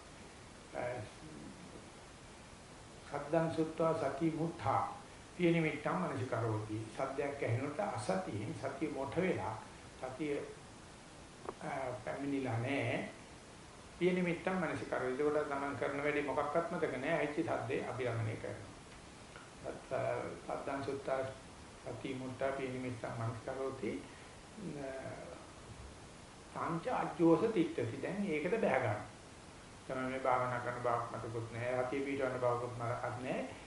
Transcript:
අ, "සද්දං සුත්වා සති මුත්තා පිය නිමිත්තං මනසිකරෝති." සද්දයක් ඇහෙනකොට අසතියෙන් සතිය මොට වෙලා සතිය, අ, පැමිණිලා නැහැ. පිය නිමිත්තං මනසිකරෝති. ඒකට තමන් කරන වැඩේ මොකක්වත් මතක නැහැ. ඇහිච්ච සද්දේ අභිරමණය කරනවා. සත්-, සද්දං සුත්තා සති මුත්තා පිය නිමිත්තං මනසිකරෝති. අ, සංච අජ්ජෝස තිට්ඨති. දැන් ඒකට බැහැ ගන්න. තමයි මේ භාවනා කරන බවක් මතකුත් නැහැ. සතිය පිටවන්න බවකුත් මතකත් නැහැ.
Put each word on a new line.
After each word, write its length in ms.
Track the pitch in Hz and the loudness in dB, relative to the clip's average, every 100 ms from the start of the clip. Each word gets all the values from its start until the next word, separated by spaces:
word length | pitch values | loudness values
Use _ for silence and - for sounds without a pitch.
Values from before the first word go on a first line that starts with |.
| - - - - - - - | -14 -16 -16 -16 -16 -16 -8
අ, 120 | 135 123 123 110 - - - - - - - - - - - - - - - - - - - | -4 -2 -2 -6 -10 -12 -12 -12 -12 -14 -14 -14 -14 -16 -16 -16 -16 -16 -16 -16 -16 -16 -16
"සද්දං 440 | - 143 - 165 160 | -8 -6 2 4 6
සුත්වා 440 | - 156 - 165 | 4 2 4 4
සති 360 | 156 135 - 165 | 4 0 2 2
මුත්තා 500 | 147 165 - 131 104 101 - - - - | 4 0 2 2 4 2 -4 -12 -14 -10
පිය 200 | - 170 | 4 6
නිමිත්තං 460 | 165 156 147 151 175 | 6 4 2 0 2
මනසිකරෝති." 760 | 165 143 - 113 113 104 - 110 - | 0 0 0 2 2 0 -2 -4 -4
සද්දයක් 560 | - 135 - 139 - | -2 0 0 -2 0
ඇහෙනකොට 360 | 127 113 139 - | 2 2 2 0
අසතියෙන් 720 | 104 107 - 98 - 104 117 | 0 0 2 2 0 -2 -2
සතිය 360 | - - - 151 | -2 -4 -2 -2
මොට 260 | 135 135 | 0 0
වෙලා 400 | 165 185 120 110 110 - - - | 2 4 2 0 -4 -8 -14 -14
සතිය, 420 | - 127 120 151 143 - - - - - - - - - - - - | -8 -6 -2 0 0 -2 -10 -14 -14 -14 -16 -16 -16 -16 -10 -10 -6
අ, 120 | 151 139 127 123 | -4 -2 -2 -2
පැමිණිලා 580 | 151 143 139 135 127 113 | -4 -2 0 2 2 2
නැහැ. 420 | 123 139 117 156 202 - - - - - - - - | 2 2 2 0 -2 -8 -14 -16 -16 -16 -16 -16 -14
පිය 200 | - 175 | 2 4
නිමිත්තං 380 | 180 175 165 185 | 6 4 2 2
මනසිකරෝති. 680 | 190 156 - - 127 127 127 | 2 2 0 0 2 2 4
ඒකට 260 | 151 151 143 | 4 4 4
තමන් 260 | 139 139 | 0 0
කරන 280 | 139 139 143 | 0 0 2
වැඩේ 200 | 147 147 | 2 2
මොකක්වත් 440 | 139 135 143 170 170 | 2 2 4 2 2
මතක 260 | 175 151 | 0 0
නැහැ. 220 | 127 147 160 | 0 2 2
ඇහිච්ච 300 | 151 156 156 | 2 2 2
සද්දේ 320 | 135 120 147 | 0 2 0
අභිරමණය 520 | - 120 123 113 110 | 0 0 0 2 0
කරනවා. 360 | - - - - - - - - - - - - - | 0 -4 -6 -10 -14 -14 -16 -16 -16 -14 -14 -14 -10
සත්-, 440 | 135 - - 127 123 120 123 - | -8 -8 -2 0 2 0 -2 -6
සද්දං 400 | - - - 139 | -4 -4 -2 -2
සුත්තා 360 | 139 139 - 135 - - - - - - 131 | -2 -2 0 0 0 -6 -12 -14 -14 -10 -8
සති 260 | 117 143 | -6 -4
මුත්තා 380 | 127 127 120 135 | -4 -4 0 0
පිය 180 | 135 131 | 0 -2
නිමිත්තං 400 | 127 127 117 131 | -2 -4 -4 -4
මනසිකරෝති. 760 | 120 113 - 135 131 131 110 104 - - - - - - - 175 | -2 -2 -2 -4 -2 -2 -2 -2 -2 -6 -14 -16 -16 -14 -8 -6
අ, 160 | 143 135 135 127 - - - - - - - - - - - - - - | -4 -6 -6 -6 -8 -10 -12 -14 -14 -12 -12 -12 -14 -16 -16 -16 -16 -8
සංච 360 | 135 139 165 240 | -2 0 2 2
අජ්ජෝස 500 | 196 165 - 165 160 220 | 2 2 8 10 10 8
තිට්ඨති. 500 | 185 156 - 117 - | 6 4 2 -2 -2
දැන් 220 | 143 190 185 | -2 0 0
ඒකට 280 | 151 180 - | 2 2 4
බැහැ 220 | - 131 | 6 6
ගන්න. 220 | 117 101 - - - - - - - - | 4 2 -2 -12 -16 -16 -16 -16 -16 -12
තමයි 260 | - 131 127 | -4 -2 0
මේ 120 | 131 | 2
භාවනා 400 | 131 127 123 120 | 4 6 4 2
කරන 200 | 123 123 | 0 2
බවක් 320 | 120 117 - | 4 4 2
මතකුත් 340 | 120 117 113 110 | -4 -4 -4 -4
නැහැ. 340 | 117 123 127 | -2 0 2
සතිය 180 | 127 139 | 2 0
පිටවන්න 380 | 139 139 131 127 | 0 2 2 4
බවකුත් 340 | 123 120 123 | 4 4 0
මතකත් 420 | 117 117 123 123 117 | -2 -2 0 -2 -2
නැහැ. 440 | 127 208 262 - | -2 -2 -2 -8